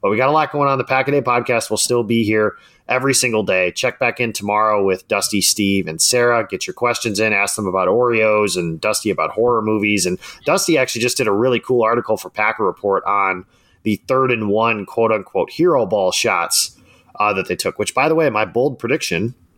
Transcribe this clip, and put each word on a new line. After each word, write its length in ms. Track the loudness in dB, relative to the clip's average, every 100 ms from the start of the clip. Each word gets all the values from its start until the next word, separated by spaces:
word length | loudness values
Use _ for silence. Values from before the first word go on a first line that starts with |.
But 100 | 0
we 60 | 0
got 120 | 2
a 40 |
lot 180 | 2 0
going 180 | 0 0
on. 100 | 0
The 60 |
Pack-A-Day 380 | 0 0 2 0
podcast 480 | 0 -2 0 -2 -2
will 60 | -4
still 260 | 0 0
be 220 | 2 2
here 320 | 2 2 0 -4 -20 _ -4
every 260 | -2 0
single 300 | 0 0 0
day. 260 | 0 0 0
Check 300 | 0 -4 -2
back 180 | -4 -2
in 140 | -4
tomorrow 520 | -4 -2 2 2 2
with 220 | 2 0 0
Dusty, 340 | -2 0 0
Steve, 460 | 0 2 2 2 -2
and 160 | -2
Sarah. 420 | 0 2 2 2
Get 220 | -2 -6 -8
your 80 |
questions 460 | -4 -2 0 -2 0
in. 120 | 0
Ask 220 | 0 0
them 140 | -2 -2
about 180 | 0 2
Oreos 720 | 2 2 2 2 2 2 -2
and 240 | -4 -4
Dusty 300 | -2 -2 -2
about 200 | -2 -2
horror 320 | 0 2 2
movies. 420 | 2 0 2 0
And 140 | 0 -4 -8 -8
Dusty 320 | -2 0 2 0
actually 260 | 0 -2
just 140 | -2 0
did 120 | 0
a 40 |
really 280 | 2 2 0
cool 240 | 0 2
article 320 | 2 0 0 -4
for 140 | -4
Packer 340 | -2 -2 0
Report 400 | -2 -2 0 0
on 420 | 0 0 0 -2 -8 _ _ _
the 100 | -4 -4 0
third 240 | 0 2
and 160 | 0 0
one, 380 | 0 0 -2 -6
quote-unquote, 640 | 0 0 0 -2 -4 -4
hero 360 | 0 2 2 2
ball 240 | 2 2
shots, 640 | 0 0 0 0 -2 -4 -8 _ _ _ -2
uh, 120 | 0
that 140 | 0 -2
they 80 |
took, 240 | -4 -4 -4
which, 160 | -4
by 140 | 0 2
the 80 | 2
way, 120 | 2
my 160 | 0
bold 360 | -2 0 -2 -2
prediction 560 | -4 -2 -2 -4 -4 -8 _